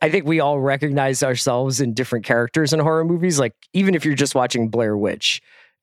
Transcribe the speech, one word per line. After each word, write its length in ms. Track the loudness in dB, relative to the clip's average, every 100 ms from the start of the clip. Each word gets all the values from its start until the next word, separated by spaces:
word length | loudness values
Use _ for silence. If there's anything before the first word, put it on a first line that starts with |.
I 80 | 0
think 160 | 0 0
we 160 | 0
all 180 | 2 0
recognize 640 | 0 0 0 0 0 0
ourselves 560 | -2 0 0 0 0 0
in 140 | -2
different 320 | -2 -4 -4 0
characters 480 | 0 0 0 0
in 60 | 2
horror 240 | 2 0 0
movies. 340 | 0 0 0
Like, 140 | 0 -4 -6
even 240 | 0 2 2
if 80 |
you're 120 | 0 0
just 200 | 0 0
watching 320 | 0 0 -2
Blair 300 | 0 0 0
Witch, 440 | -2 -2 -4 -4 -8 -20 -20 _